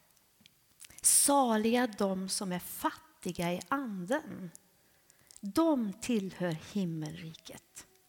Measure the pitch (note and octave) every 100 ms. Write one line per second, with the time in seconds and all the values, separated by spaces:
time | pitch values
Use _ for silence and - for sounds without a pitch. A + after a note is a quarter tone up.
0 | _ _ _ _ - _ _ _ - -
1 | - - - C#4+ B3 G#3+ A3+ B3 B3 G3+
2 | G3 F#3+ F#3+ - G3 F3+ - - D#4 -
3 | - _ F#3+ E3 F3 F3 - C#4 B3+ G3
4 | F3 D4 D#4 F3+ F3+ - _ _ _ _
5 | _ _ - - G3+ D#4 E4 C#4 G#3 -
6 | - A3+ F#3+ - F3+ D#3+ - G3+ F3 D#3+
7 | D#3 E3 E3 D#3+ - - - - - F#4+